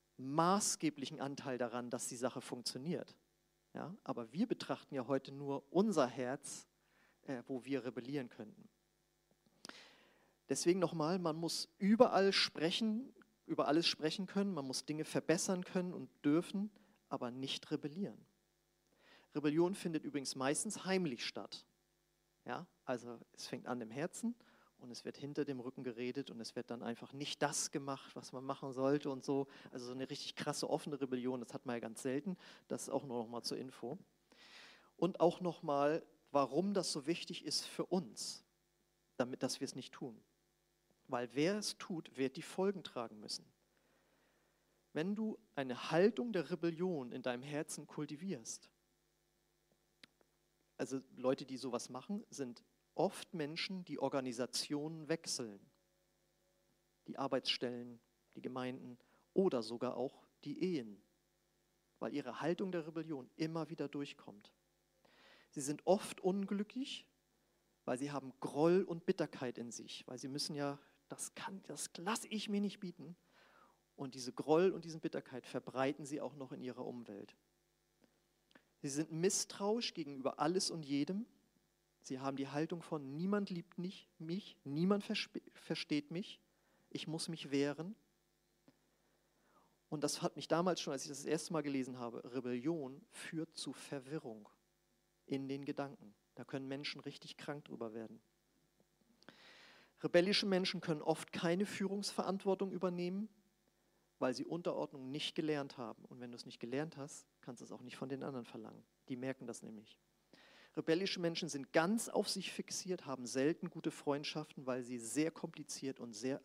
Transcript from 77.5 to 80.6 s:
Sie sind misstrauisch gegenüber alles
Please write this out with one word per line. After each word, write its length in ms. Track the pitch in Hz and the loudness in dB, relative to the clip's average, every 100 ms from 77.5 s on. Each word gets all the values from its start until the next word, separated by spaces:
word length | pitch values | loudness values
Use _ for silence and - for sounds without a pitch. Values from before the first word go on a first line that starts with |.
| _ _ _ _ _ _ _ _ _ _ - _ _ | _ _ _ _ _ _ _ _ _ _ -20 _ _
Sie 80 | 147 | -4
sind 220 | 143 156 | -2 -2
misstrauisch 840 | 160 185 - - - 202 233 233 | 2 4 4 -2 -2 0 0 0
gegenüber 440 | - 143 139 131 - | -4 -6 -4 -2 2
alles 320 | 151 185 | 4 4